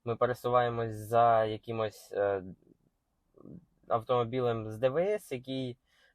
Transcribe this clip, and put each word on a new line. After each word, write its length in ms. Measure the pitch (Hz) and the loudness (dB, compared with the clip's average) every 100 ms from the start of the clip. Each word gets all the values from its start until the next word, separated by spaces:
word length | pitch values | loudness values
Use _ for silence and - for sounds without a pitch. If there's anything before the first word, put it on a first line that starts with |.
ми 120 | 117 113 | -6 0
пересуваємось 800 | 123 123 123 123 120 117 113 107 | 0 0 0 2 2 0 -4 -6
за 480 | 107 117 117 113 | 0 4 6 6
якимось, 680 | 110 110 - 113 107 - - | 2 -2 -6 -4 -4 -6 -6
е, 320 | 98 101 98 92 - _ _ _ _ _ _ _ - - - - _ - | 0 2 0 -4 -16 _ _ _ _ _ _ _ -20 -20 -20 -20 _ -4
автомобілем 800 | 117 110 123 117 127 120 113 110 | -2 0 0 0 -2 -2 -2 -6
з 80 | 107 | -2
Д 100 | 131 | -2
В 100 | 143 | 0
С, 340 | 190 208 - | -2 -2 -6
який 460 | 127 123 131 127 120 _ _ _ | -12 -8 -6 -6 -10 _ _ _